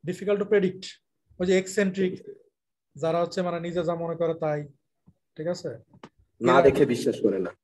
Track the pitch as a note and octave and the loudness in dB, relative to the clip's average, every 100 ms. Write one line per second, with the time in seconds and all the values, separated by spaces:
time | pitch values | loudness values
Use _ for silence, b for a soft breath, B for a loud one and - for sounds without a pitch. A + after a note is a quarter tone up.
0 | D3 F3+ G3 G#3 G3+ G#3 F#3+ - - - | -8 -8 -2 -2 2 2 2 -4 -14 -18
1 | _ _ _ _ F3+ F#3+ F#3+ - G3 F#3+ | _ _ _ _ 2 2 0 -2 -2 0
2 | F#3 E3+ - - _ _ _ _ _ - | -4 -4 -14 -20 _ _ _ _ _ -6
3 | D#3+ E3+ E3+ F#3+ F3 E3+ E3+ E3+ E3 E3+ | -2 0 -2 -2 -4 -4 -4 -4 -2 -4
4 | E3 E3 E3 E3 D#3+ D3+ C#3+ _ _ _ | -6 -4 -4 -2 -2 -4 -6 _ _ _
5 | _ _ _ - D#3 F3 D#3+ A#2 _ - | _ _ _ -10 -6 -6 -8 -12 _ -20
6 | - _ _ _ A#2 C3 C#3+ C3+ C3+ A#2+ | -20 _ _ _ 4 8 6 6 2 2
7 | - - A2 F#2+ F2 - | -2 0 0 0 -4 -8